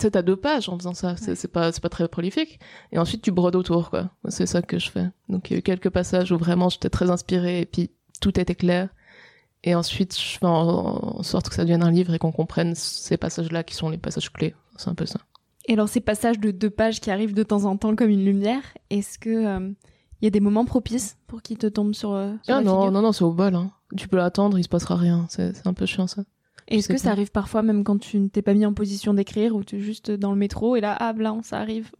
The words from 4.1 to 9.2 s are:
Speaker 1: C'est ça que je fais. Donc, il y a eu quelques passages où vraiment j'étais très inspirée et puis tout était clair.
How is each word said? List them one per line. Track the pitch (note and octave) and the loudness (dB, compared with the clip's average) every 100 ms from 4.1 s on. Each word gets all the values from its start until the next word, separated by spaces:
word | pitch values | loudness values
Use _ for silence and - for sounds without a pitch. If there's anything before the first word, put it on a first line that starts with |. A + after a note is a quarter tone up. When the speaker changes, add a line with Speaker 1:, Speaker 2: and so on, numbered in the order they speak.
| - - | -8 -8
Speaker 1:
C'est | - F3+ | -4 -2
ça | F3 | 0
que | F3 F3 | -2 -4
je | - | -4
fais. | F#3 F3+ - - | -4 -4 -6 -6
Donc, | F#3 - | -6 -2
il | |
y | F3 | -2
a | |
eu | |
quelques | F#3 F3+ F#3 | 0 0 0
passages | F3+ F3+ F#3 F3+ | 0 0 0 2
où | E3+ | 2
vraiment | E3+ F3 F3+ | 2 2 2
j'étais | - F3+ | 0 -2
très | - F3+ | 2 2
inspirée | F3+ - F3+ F3 F3 | 0 0 0 0 -2
et | E3+ | -2
puis | - F3 _ _ - | -2 -4 _ _ -2
tout | G3+ F#3+ | 0 2
était | F3+ | 0
clair. | F3 F3+ F3+ F#3+ - _ - | 0 2 2 0 -8 _ -20